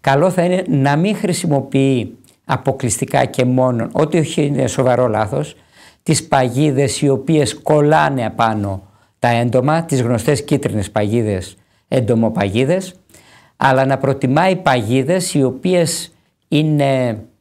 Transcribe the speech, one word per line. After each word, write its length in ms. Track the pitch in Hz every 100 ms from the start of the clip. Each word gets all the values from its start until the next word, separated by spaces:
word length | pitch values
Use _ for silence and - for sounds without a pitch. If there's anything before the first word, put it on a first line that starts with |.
Καλό 300 | - 139 180
θα 120 | 185
είναι 220 | 175 180 185
να 280 | 143 135 147
μην 200 | 185 208
χρησιμοποιεί 960 | 196 170 170 143 135 135 135 127 127 - _ _
αποκλειστικά 800 | - 143 - 131 120 - 135 139
και 200 | 127 -
μόνον, 440 | 127 127 127 120 117
ό,τι 260 | - 151 170
όχι 280 | 156 - 143
είναι 200 | 139 127
σοβαρό 420 | - 127 123 123
λάθος, 480 | 107 107 139 156 - _ _ - _
τις 220 | - 151 -
παγίδες 720 | 143 131 120 151 131 139 -
οι 80 | 143
οποίες 520 | 135 131 156 139 -
κολλάνε 640 | - 151 147 156 147 135 113
απάνω 560 | - 113 107 101 95 - _ _ _
τα 100 | 123
έντομα, 540 | 117 120 127 131 160
τις 200 | 165 135
γνωστές 420 | 120 120 - 143
κίτρινες 460 | - 143 - 104 95
παγίδες, 680 | 107 107 117 107 95 90 - _ _ _
εντομοπαγίδες, 1040 | - 113 117 110 110 98 104 135 180 185 - _ - _ - _ _
αλλά 300 | 135 131 135
να 120 | 131
προτιμάει 580 | 131 139 127 143 185 185
παγίδες 800 | 165 127 107 127 139 185 180
οι 80 | 151
οποίες 680 | 131 131 180 180 165 - - _ _ _ _
είναι 680 | 147 156 147 139 135 123 107 - _